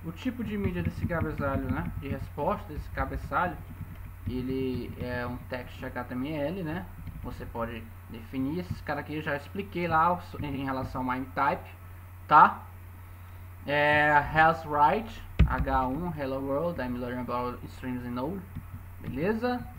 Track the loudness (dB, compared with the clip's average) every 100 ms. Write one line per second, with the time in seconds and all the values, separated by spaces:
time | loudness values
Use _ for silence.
0 | -10 -6 -6 -4 -4 -2 0 0 -2 -2
1 | -2 0 0 0 0 0 0 -2 -2 -6
2 | -6 -6 -6 -2 0 -2 -4 -8 -8 -4
3 | -4 -4 -2 0 0 -2 -10 -10 -10 -10
4 | -12 -6 -4 -2 -2 -2 0 -2 -6 -6
5 | -4 -4 -4 -6 -6 -8 -8 -10 -8 -6
6 | -6 -4 -2 0 -2 -2 -4 -4 -6 -10
7 | -10 -8 -8 -8 -8 -4 -4 -6 -10 -14
8 | -12 -12 -8 -4 -2 -2 -4 -6 -4 -6
9 | -4 -6 -4 -4 -4 -8 -6 -4 2 4
10 | 4 2 -2 -8 -4 -2 -2 -2 -4 -2
11 | -2 -2 -2 2 2 2 -6 -14 -16 -14
12 | -16 -16 8 12 12 8 -12 -14 -14 -14
13 | -14 -14 -14 -14 -14 -10 0 4 6 8
14 | 8 8 6 8 8 6 0 6 6 6
15 | -2 -10 -10 4 6 6 2 2 2 0
16 | -4 -4 -4 -2 -2 0 0 -2 -4 -4
17 | -4 -4 -2 -2 -2 -4 -10 -8 -6 -4
18 | -4 -4 -4 -4 -8 -12 -10 -12 -12 -10
19 | -8 -2 0 0 0 -2 -6